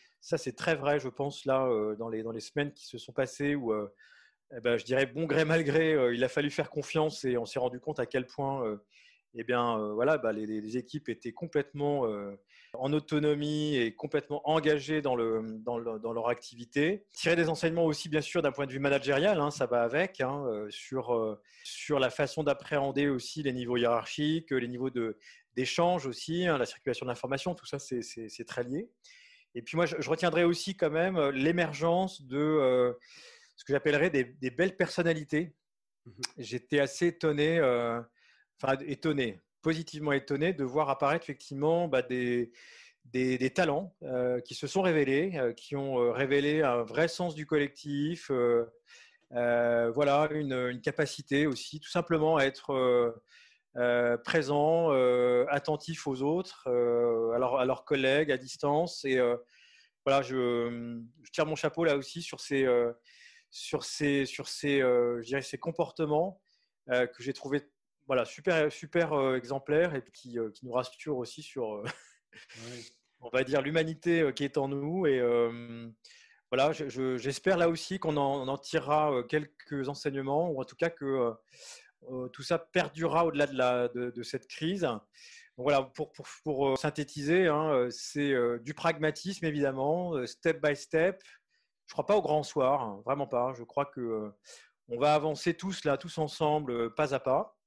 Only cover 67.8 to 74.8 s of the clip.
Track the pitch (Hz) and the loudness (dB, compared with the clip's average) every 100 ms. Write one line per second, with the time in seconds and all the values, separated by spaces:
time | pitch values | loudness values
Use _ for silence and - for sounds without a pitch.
67.8 | _ _ - 131 113 - 185 165 151 - | _ _ -2 0 0 -2 0 2 2 -2
68.8 | 156 175 160 147 135 131 117 135 - 151 | -2 0 2 2 2 0 -4 -6 0 2
69.8 | 175 139 - - 123 117 110 - 127 123 | 2 0 -8 -16 -10 -6 -6 -8 -4 -2
70.8 | 123 - 156 131 117 - 151 135 113 104 | -2 -6 -6 -4 -6 -10 -12 -8 -6 -6
71.8 | 110 - - _ _ - - 113 117 120 | -8 -10 -16 _ _ -20 -20 -18 -14 -14
72.8 | 113 - _ _ 120 127 131 139 139 160 | -16 -20 _ _ -4 -2 0 0 0 0
73.8 | 160 156 175 165 147 127 143 156 139 139 | -2 -2 0 2 2 0 -2 -2 -2 -2